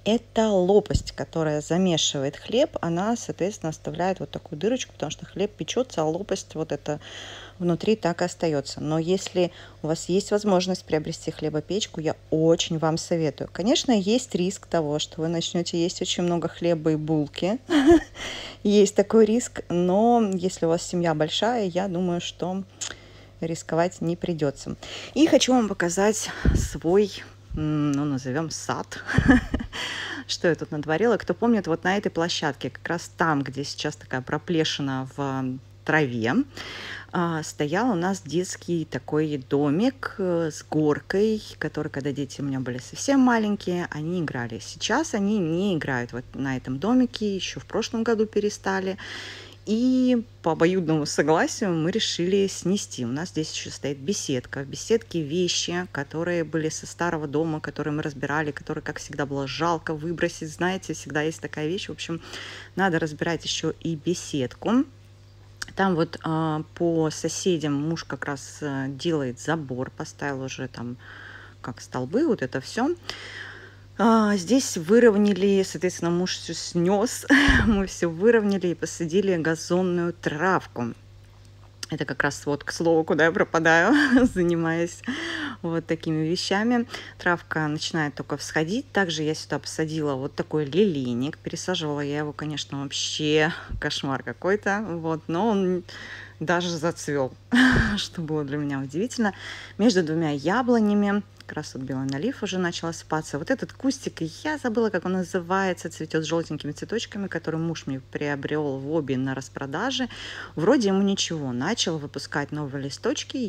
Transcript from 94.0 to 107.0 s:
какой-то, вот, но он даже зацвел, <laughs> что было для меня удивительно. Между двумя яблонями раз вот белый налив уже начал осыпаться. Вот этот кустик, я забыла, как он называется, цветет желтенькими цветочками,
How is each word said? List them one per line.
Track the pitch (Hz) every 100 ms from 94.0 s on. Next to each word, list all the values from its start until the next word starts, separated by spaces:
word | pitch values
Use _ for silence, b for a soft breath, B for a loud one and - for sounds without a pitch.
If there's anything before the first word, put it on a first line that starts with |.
| 151 135
какой-то, | - 117 175 208 208 202 214
вот, | 170 160 160 -
но | 165 220
он | 202 185 180 180 B B B B B
даже | 160 175 175
зацвел, | 170 165 160 - 143 131 - -
<laughs> | 247 254 247 226 208
что | - -
было | 156 156
для | 143 147
меня | 147 139
удивительно. | 135 143 240 - 214 - B B B B
Между | 214 185
двумя | 156 160 160
яблонями | 147 143 214 247 240 214 208 202 202 202 - -
раз | - 156
вот | 123
белый | 131 131 135
налив | 135 196 277
уже | 202 185
начал | 175 170 165
осыпаться. | 165 - 156 151 143
Вот | 165
этот | 269 -
кустик, | - 269 - - - 160 -
я | 302 302
забыла, | 254 220 220
как | 185
он | 185
называется, | 190 175 190 170 190 190 180 175
цветет | - 156 156
желтенькими | 156 165 160 151 143
цветочками, | 151 - 214